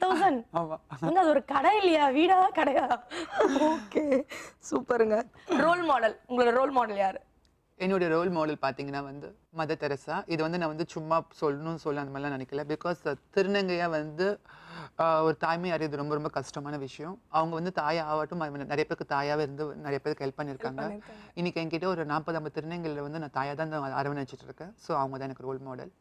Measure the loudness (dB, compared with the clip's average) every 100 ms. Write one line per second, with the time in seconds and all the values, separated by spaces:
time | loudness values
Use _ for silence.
0 | 2 4 4 2 -2 -4 -4 -6 -12 -4
1 | 2 4 6 4 2 2 4 6 6 6
2 | 6 6 6 6 6 4 2 2 2 -2
3 | -4 -10 -4 0 2 4 2 2 -2 -2
4 | 2 2 0 -10 -16 -18 -4 -4 0 2
5 | 4 2 -2 -10 0 4 4 4 2 4
6 | 2 0 -2 4 4 6 4 2 2 2
7 | 0 -2 -12 _ _ _ _ -4 0 2
8 | 4 4 2 0 0 0 -2 -2 -6 -6
9 | -8 -12 -14 -16 _ -6 -4 -2 -2 -4
10 | -4 -6 -2 -2 0 0 -2 -4 -6 -6
11 | 0 0 0 -2 -2 0 -4 -4 -4 -4
12 | -6 -6 -6 -6 -6 -6 -4 -4 -4 -4
13 | -4 -6 _ 0 2 2 0 0 0 -2
14 | -4 -2 -2 -2 -10 -20 -20 -18 -10 0
15 | 2 4 4 2 0 0 0 -2 -2 -4
16 | -2 -2 -2 -6 -8 -10 -8 -8 -10 -10
17 | -12 -12 _ 0 0 -2 -2 -2 0 0
18 | 0 -2 -2 -4 -6 -6 -4 -2 -2 -4
19 | -2 0 0 0 -2 -4 -8 -8 -6 -4
20 | -2 -4 -6 -6 -8 -6 -8 -6 -8 -10
21 | -16 -20 -14 -6 -4 -4 -4 -2 -2 -2
22 | -2 -4 -4 -6 -6 -8 -8 -6 -6 -6
23 | -8 -8 -6 -4 -4 -4 -6 -4 -4 -4
24 | -4 -4 -8 -12 -18 -16 -18 -14 -4 -2
25 | -2 -4 -10 -10 -8 -8 -10 -12 -14 -18